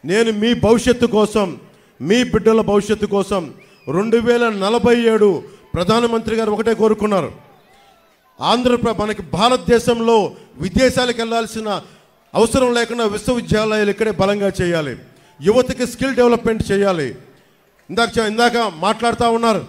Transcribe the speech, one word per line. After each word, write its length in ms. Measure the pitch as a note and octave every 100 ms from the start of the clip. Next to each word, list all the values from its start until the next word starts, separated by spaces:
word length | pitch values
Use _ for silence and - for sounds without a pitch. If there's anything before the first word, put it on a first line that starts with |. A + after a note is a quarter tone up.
నేను 260 | C#3+ G3+ A#3
మీ 220 | G#3 A3+
భవిష్యత్తు 520 | G3+ G3 A3+ B3 A#3+
కోసం, 540 | A#3+ G#3+ G#3 G#3+ F#3+ C3+ - _ _ _
మీ 220 | C#3 A#3
బిడ్డల 380 | B3 G#3+ A3+ A3+
భవిష్యత్తు 440 | G3 G#3 G#3 G#3
కోసం, 480 | G#3 G3+ F#3+ G3+ D3+ - - _ -
రెండు 300 | D#3+ A3 A#3
వేల 320 | A#3 A#3+ A#3
నలభై 460 | G#3 F#3+ A#3 A#3+ A#3+
ఏడు 420 | A#3 A3 G#3 D3+ - - _
ప్రధానమంత్రి 600 | D#3+ F3+ A3 A#3+ A3+ A3+
గారు 160 | A3+ G#3+
ఒకటే 220 | G#3+ A3+
కోరుకున్నారు, 580 | G3+ A3 G#3+ G#3+ G3 C3 - - _ _ _ _ _ _ _ _ -
ఆంధ్రప్ర-, 560 | C#3+ A#3 B3 A#3+ A#3 G3+
మనకి 200 | G#3+ G#3
భారతదేశంలో 1120 | E3 D#3+ A#3 B3+ F3 A#3 A#3 A#3 A3+ A3+ E3+ - - B2+
విదేశాలకు 600 | F#3 A#3+ B3+ B3+ B3 A#3
వెళ్ళాల్సిన 640 | A3+ A3+ A3+ A3 G#3+ G3 - - _ _ _
అవసరం 400 | - A3+ C4+ B3+
లేకుండా 320 | A#3+ A#3 A#3+
విశ్వవిద్యాలయాలు 840 | A3 G3+ - A#3+ E3+ G#3+ A3 G#3+ G3+
ఇక్కడే 220 | G3+ A3
బలంగా 400 | F#3+ G3 G#3 G3 F#3
చేయాలి, 360 | F3+ E3 D3 A2 - _ _ _
యువతకి 460 | D3+ A#3+ B3+ B3+ B3
స్కిల్ 280 | - C4+
డెవలప్‌మెంట్ 560 | A#3+ A#3+ A#3 A#3 A3 -
చేయాలి. 440 | G3 G3 F3 C3 - - _ _ _ _ _ -
ఇందాక 200 | G3 A#3 A3+
చ-, 100 | A3
ఇందాక 300 | G#3+ A#3+ A#3
మాట్లాడుతూ 720 | A3 D#3 F#3+ A3 A#3 A#3 A#3
ఉన్నారు 340 | A3+ A#3 G3